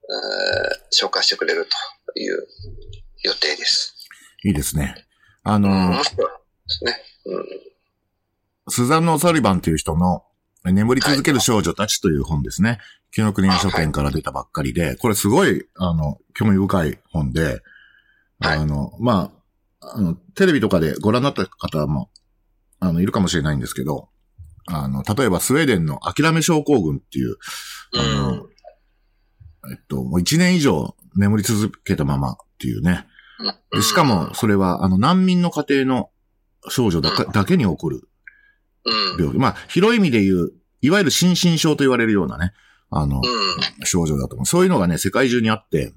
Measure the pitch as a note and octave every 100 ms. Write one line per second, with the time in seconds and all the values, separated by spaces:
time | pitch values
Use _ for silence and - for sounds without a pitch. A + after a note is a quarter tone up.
0 | - - G1+ G1+ G1+ G1+ - - _ -
1 | - F#2 - - E2+ E2+ - - - -
2 | - - G1+ G1+ - - - - - -
3 | - - - - - - - - - -
4 | - - - _ G2+ F#2 C#2+ D2+ C2+ -
5 | _ _ _ _ - G#2 G2+ F#2+ F#2 F2
6 | - - - - _ _ - - - -
7 | - _ - - - - - _ _ _
8 | _ _ _ _ _ _ - - B2 D#3+
9 | E3 D#3 F3 D#3+ G#2+ F2+ - D#2+ - D#2+
10 | F2+ F2 _ _ _ _ F2+ F#2+ A2 C3
11 | D3 C#3 D#3+ C3 - A2 E2+ - G#2 -
12 | G2 D2 B1+ D#2 B1+ - G#2+ A2+ - _
13 | _ - G#2+ G2 F#2+ F#2+ G2 - D#2 D2
14 | C#2+ D#2 D2 C2+ - - C#2 E2+ D#2+ B1
15 | A#2+ G2 G2+ C3 D3+ F2 - - F2+ E2
16 | D2+ - _ - G#2+ F#2+ G2 F#2+ D#2 -
17 | _ E2 C#2 C#2+ D#2 A#1+ _ - _ _
18 | _ _ _ _ - D2+ D2+ D2 C2+ -
19 | A#2 G2+ - _ _ _ _ _ - -
20 | F2+ F2+ _ - F#3+ C#3+ G2+ F#2 D#2 -
21 | G#2+ A#2+ C#3 A#2+ F#2 - F2 D#2 D2 D2
22 | - _ _ _ _ _ _ _ F#2 E2
23 | F#2+ A2 F2+ E2 D2 C#2+ A#1+ - C2 C3
24 | - _ _ _ - - - D#2+ C#2 C2+
25 | C2 G#2+ A#2+ E2+ - C3+ D3+ G2+ D#2+ C#2
26 | - F#2 D#3 D#3+ D#3 D#3+ D3 C3+ D#2 C#2
27 | _ C2+ B1 - - - - - - C#2
28 | C#2 C#2 C#2 - - _ - _ _ _
29 | _ _ _ _ - _ C2+ C2 _ C#2
30 | B1+ E2+ F2 D#3+ F3+ F3+ C#3 D#2+ A#1+ _
31 | - F#2+ G2+ G#2+ G2+ G#2+ G#2 - - E2
32 | C#2 C#2 C2+ - _ _ B1+ G#1+ - -
33 | - - - - - - _ - A2 -
34 | D3 G2 - - A2 G2 F#2 F2 F#2 F#2
35 | C3 F#3 F#3 F3+ F3 D3+ - C#3 C3 C3
36 | G#2+ _ _ _ _ _ - - A#2 E2
37 | C#2 - - G#2+ F#2+ F#3 G#2 D2+ D#2+ C2
38 | _ _ - _ _ _ _ _ - -
39 | - - D2+ B1 B2+ - - E3 G#3 A#3
40 | F3+ A#2 G2 F#2 E2+ _ _ _ C3+ G3
41 | E3 - F3+ E3+ F3 D#3+ D#3+ D3 C3+ B2
42 | A2+ G2+ D2+ A#1+ F2+ _ _ _ _ -
43 | D2 C2+ - D2+ - - - - - F2+
44 | D#2+ C#2+ B1+ - - F3 F#3 D3+ F2 E2
45 | G2 A#2+ C3+ B2 A2 A2 _ D#2 B1